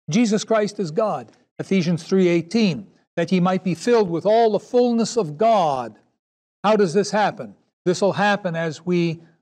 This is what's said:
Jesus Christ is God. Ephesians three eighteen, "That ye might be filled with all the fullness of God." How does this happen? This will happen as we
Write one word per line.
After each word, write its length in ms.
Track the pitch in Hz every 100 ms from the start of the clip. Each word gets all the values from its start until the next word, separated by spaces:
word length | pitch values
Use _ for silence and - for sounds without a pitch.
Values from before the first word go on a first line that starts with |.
| -
Jesus 360 | 185 233 208
Christ 360 | - 220 202 214
is 120 | 170
God. 400 | 165 214 147 110 _ _ -
Ephesians 460 | - 190 165 165
three 240 | - 190 180
eighteen, 580 | 170 165 233 208 - - _ _ -
"That 160 | 165
ye 80 | 185
might 240 | 180 190
be 100 | 185
filled 380 | 156 240 240 190
with 160 | 165 190
all 240 | 220 233
the 80 | 202
fullness 580 | - 247 240 233 220 233
of 220 | 160 147
God." 580 | 226 214 160 131 113 104 _ _ _ _ _ _
How 120 | 196 214
does 180 | 190
this 160 | 185 196
happen? 460 | 208 190 127 113 - _ _
This 160 | 180 175
will 140 | 196
happen 420 | - 208 202 185 165
as 300 | 165 147 180
we 360 | 175 170 165 - _